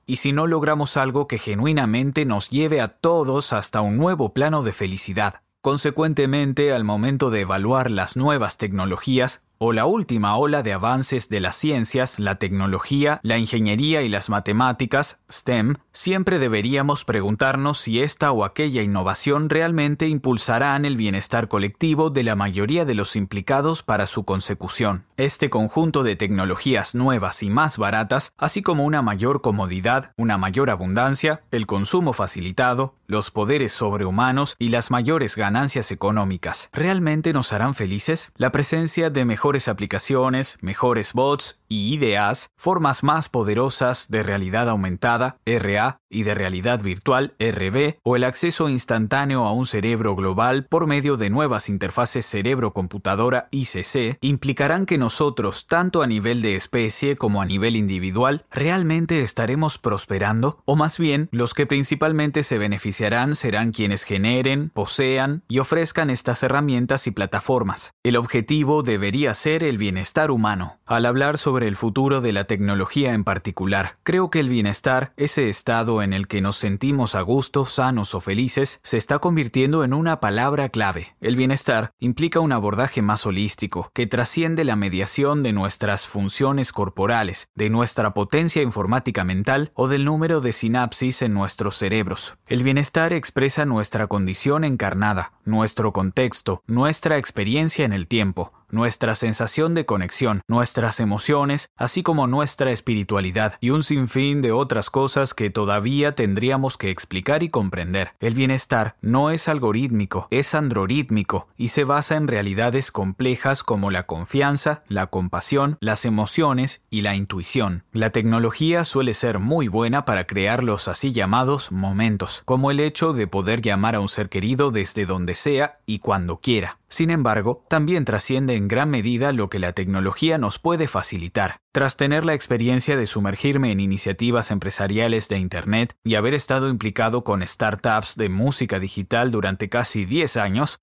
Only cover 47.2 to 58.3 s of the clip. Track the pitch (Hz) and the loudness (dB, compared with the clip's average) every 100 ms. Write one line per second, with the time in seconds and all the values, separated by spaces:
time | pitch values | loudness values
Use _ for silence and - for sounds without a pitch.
47.2 | 139 - 113 95 95 123 147 151 127 123 | 0 -2 -2 0 0 0 0 -2 0 2
48.2 | 127 127 170 - 156 131 - 113 107 135 | 2 0 -2 0 0 0 0 0 0 0
49.2 | 139 135 110 113 127 107 110 117 110 95 | 0 0 0 0 -2 -2 0 0 0 0
50.2 | 95 92 120 135 131 165 160 143 143 131 | 0 2 2 0 0 0 2 0 0 0
51.2 | 101 120 151 110 - 98 95 104 120 127 | 0 0 0 0 -2 -4 -2 -2 0 0
52.2 | - 104 104 131 113 98 90 101 95 98 | -2 -2 0 0 -2 -2 -6 -4 -2 0
53.2 | 120 127 - 139 123 - - 139 117 131 | 2 0 -2 -4 -4 -4 -2 -2 -2 -2
54.2 | 135 143 135 135 143 175 190 156 120 - | -2 0 -2 0 0 0 0 2 0 2
55.2 | 147 - 95 - - 165 180 170 135 107 | 0 0 -2 -2 0 0 2 2 2 0
56.2 | 107 120 110 95 - 127 110 - 143 139 | 0 0 0 0 0 0 0 0 0 0
57.2 | 110 101 95 98 113 113 101 95 92 95 | 0 2 0 0 2 2 0 0 -2 2
58.2 | 127 | 2